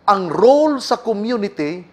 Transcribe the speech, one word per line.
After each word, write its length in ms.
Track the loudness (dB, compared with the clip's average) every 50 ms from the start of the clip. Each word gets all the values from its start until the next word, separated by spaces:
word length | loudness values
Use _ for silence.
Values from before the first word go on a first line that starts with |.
| 0
ang 240 | 0 0 0 0 -4
role 480 | 0 4 4 6 6 6 4 2 0 -2
sa 180 | -2 -4 -4 -4
community, 840 | -2 -4 -4 -4 -4 -4 -4 -4 -4 -6 -6 -6 -6 -6 -6 -10 -14 -18